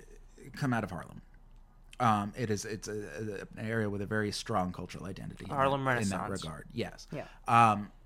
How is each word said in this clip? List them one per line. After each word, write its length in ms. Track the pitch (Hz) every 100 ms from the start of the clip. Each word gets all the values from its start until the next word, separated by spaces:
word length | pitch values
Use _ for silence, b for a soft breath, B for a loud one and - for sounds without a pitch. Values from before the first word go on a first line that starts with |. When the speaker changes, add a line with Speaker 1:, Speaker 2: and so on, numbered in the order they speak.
| - - - - 135 127
Speaker 1:
come 180 | 143
out 100 | 120
of 80 | 107
Harlem. 300 | 85 - - - - - - - - - -
Um, 320 | 123 104 104 -
it 120 | 117
is, 140 | 104
it's 240 | 107 101 110
a, 40 |
a, 640 | 107 101 73 110 98 90 -
an 80 | 110
area 220 | 113 104
with 120 | 101
a 40 | 98
very 260 | 107 104
strong 400 | 98 - 107 92
cultural 340 | 90 90 - 90
identity 400 | 98 - - -
in 40 |
Speaker 2:
Harlem 340 | 143 135 139 135
Speaker 1:
that, 160 | 123
in 80 | 104
that 120 | 95
Speaker 2:
Renaissance. 220 | 101 95
Speaker 1:
regard. 240 | 80 76 -
Yes. 340 | - 92 - -
Speaker 2:
Yeah. 140 | 147 110 B -
Speaker 1:
Um, 440 | 117 117 104 104 -